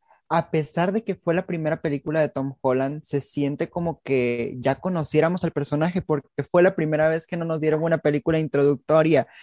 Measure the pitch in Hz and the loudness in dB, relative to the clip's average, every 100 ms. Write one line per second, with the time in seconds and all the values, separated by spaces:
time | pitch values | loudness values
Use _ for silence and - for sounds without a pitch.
0 | _ _ - 165 160 160 147 170 180 214 | _ _ -4 -2 0 -4 -2 -2 0 -2
1 | 220 180 175 170 - 170 151 156 160 143 | -4 -6 -2 -2 -2 -4 -4 -4 -4 -4
2 | 156 156 147 135 135 131 131 131 135 151 | -2 -2 0 -2 -6 -4 0 0 -2 -6
3 | - 143 - 143 139 147 170 175 170 156 | -6 -6 -4 -4 -4 -2 -6 -4 -6 -6
4 | - 131 120 120 117 127 131 135 185 175 | -2 0 0 -2 -6 -4 -2 -2 -2 -4
5 | 143 151 165 180 165 151 143 151 165 180 | 0 2 2 0 -4 -4 -2 0 0 -2
6 | - 147 - - 139 175 180 185 156 151 | -2 -4 -4 -10 0 4 4 2 -2 2
7 | 156 160 - 175 165 160 156 151 165 160 | 2 0 -4 -6 -4 -2 0 0 0 2
8 | 151 147 165 160 156 143 143 139 - 156 | 2 0 0 0 0 2 2 2 2 4
9 | 160 143 - - | 6 4 2 -10